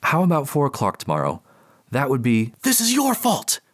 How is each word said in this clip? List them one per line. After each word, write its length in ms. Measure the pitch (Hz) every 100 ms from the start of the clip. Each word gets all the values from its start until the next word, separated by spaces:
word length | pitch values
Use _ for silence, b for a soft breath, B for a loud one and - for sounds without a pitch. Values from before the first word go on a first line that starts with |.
How 200 | - 160
about 240 | 180 165 139
four 180 | 151 143
o'clock 320 | - 104 87
tomorrow? 440 | - 76 71 73 b b b b b
That 180 | 123 139
would 120 | 131
be, 320 | 120 113 113 -
This 180 | - 254
is 120 | 233
your 200 | 254 269
fault! 460 | 247 247 202 - - _